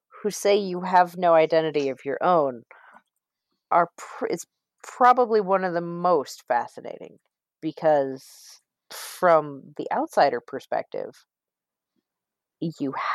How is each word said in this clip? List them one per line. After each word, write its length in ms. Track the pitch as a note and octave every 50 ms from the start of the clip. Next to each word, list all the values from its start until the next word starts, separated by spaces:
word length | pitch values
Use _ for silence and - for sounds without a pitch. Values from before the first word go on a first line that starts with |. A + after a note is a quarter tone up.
| _ _ - - -
who 80 | G#3
say 260 | F#3 - - G3+ G3+ G#3
you 240 | G3+ F#3 F3+ F3+
have 360 | F3+ F3+ F#3 F3+ F3+ F3 F3 F3+
no 180 | F#3 E3+ E3
identity 540 | D#3+ D#3+ D#3+ E3+ D#3+ D#3+ D#3+ D3 D3+ C#3+ C3+
of 100 | C3 A#2+ -
your 140 | C#3 C3+ -
own, 420 | - F3 F3+ E3 D3 C3+ B2+ A2+ A2+ _ - - - - - - _ _ _ _ _ _ _ _ _ _ _ _ _ -
are 200 | - F3 E3+ E3+ _ -
pr-, 280 | - - - - -
is 200 | - - E3+ - _ _ _ _ _ _ _ -
probably 560 | - - - B3+ A#3+ B3 C4 B3 G#3+ A3+ G#3+
one 240 | G3+ F3+ G3 F#3+ F#3
of 100 | F#3 E3+
the 80 | E3+
most 600 | F3 E3+ E3+ F3 F3 F3+ F3+ D3 B2+ - - - - -
fascinating, 720 | B2 A#2+ A#2 A#2+ - - - - - - - - - _ _ _ _ _ _ _ _ _
because 960 | - D#3+ D3+ - E3 D#3 D3+ C#3+ C#3 C3+ C3 C3+ - - - - - - - _ _ _ _ _ _ -
from 840 | - - - - - - - F3+ E3 D#3 D3+ D3 C#3+ C3+ - - D3+ -
the 100 | D3 -
outsider 500 | - A3 D4 D#4+ - G#3+ D#3+ C#3 B2 A#2+ -
perspective, 800 | - - B2+ - - A#2+ A2+ - _ - - - - C3 _ _ _ _ _ _ _ _ _ _ _ _ _ _ _ _ _ _ _ _ _ _ _ _ _ _ _ _ -
you 340 | - E3+ D#3 - C#3+ C3+ C3+ - - - -